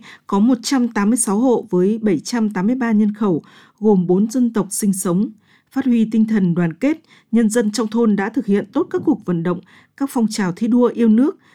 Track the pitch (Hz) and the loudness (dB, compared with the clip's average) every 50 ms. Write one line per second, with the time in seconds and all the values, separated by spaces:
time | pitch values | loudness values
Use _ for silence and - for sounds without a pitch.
0 | - - - - _ - 202 196 208 254 262 254 - - 285 254 240 226 - 214 | -6 -12 -20 -20 _ -4 0 2 2 2 2 0 -2 -2 0 0 0 0 0 0
1 | 202 208 247 254 - 214 196 214 254 262 233 - - - 180 180 180 202 226 220 | 0 0 0 0 0 -2 0 0 2 2 2 0 0 -2 0 0 0 0 0 0
2 | 220 214 175 139 - - 240 233 220 208 208 185 180 214 254 262 233 233 214 208 | 0 0 -2 -2 -4 -4 -4 -2 -2 -2 -2 -2 -2 -2 -2 -2 0 0 2 2
3 | 214 208 208 - 220 196 165 143 - - - - - _ _ - 208 220 208 185 | 2 0 0 -2 -2 0 -2 -2 -4 -10 -20 -20 -20 _ _ -2 2 2 2 4
4 | 175 180 180 196 214 220 - 262 247 233 226 214 190 190 - - 226 202 190 190 | 2 2 2 2 0 0 0 0 0 0 0 -2 -4 -4 -4 -4 -2 -2 -2 -2
5 | - 190 170 185 226 320 - _ _ _ _ _ _ _ - 269 277 262 233 226 | -2 -2 0 0 -2 -4 -6 _ _ _ _ _ _ _ -6 -4 0 0 2 2
6 | 220 220 233 220 220 220 220 208 190 175 170 180 175 165 156 - - 285 311 320 | 0 2 2 0 2 2 2 2 2 2 2 0 0 -2 -2 -2 -2 -2 -2 -4
7 | _ _ _ _ _ _ 220 226 233 208 220 247 233 208 208 262 220 220 - 233 | _ _ _ _ _ _ 0 2 2 2 2 0 0 0 -2 -4 -4 -2 0 0
8 | 233 220 202 185 196 220 - 285 220 - 196 208 - - - 285 370 - - 359 | 2 2 2 0 -2 -2 -4 -4 -2 0 0 -2 -2 -2 -4 -4 -2 -2 -4 -2
9 | - 330 262 - - - 180 165 165 180 175 180 - _ - - _ _ _ - | 0 -2 -2 -2 -2 -4 -4 -2 -2 -4 -4 -6 -8 _ -20 -20 _ _ _ -8
10 | 277 269 - 254 226 214 220 220 196 175 180 - 226 226 240 240 247 220 - 220 | -6 -4 -2 -2 -2 -2 -2 -2 -4 -4 -4 -4 -2 0 2 2 2 2 2 2
11 | 233 220 214 226 269 330 - _ _ _ | 2 4 4 4 2 0 -2 _ _ _